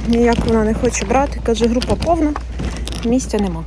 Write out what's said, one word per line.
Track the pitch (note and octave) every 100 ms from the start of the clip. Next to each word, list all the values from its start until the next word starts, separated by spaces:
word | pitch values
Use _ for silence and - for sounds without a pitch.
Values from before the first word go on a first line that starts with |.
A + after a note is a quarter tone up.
| A3+
Ніяк | A#3 A#3+ A#3 A#3+
вона | A3
не | A3
хоче | A3 B3 - G3+
брати. | C4+ C#4 - -
Каже, | A3 A#3
група | A#3+ A#3+ G3+
повна, | D#4 E4+ D4+ C#4+ - - - - - - A3+
місця | B3+ - G#3+
нема. | G3+ D#3+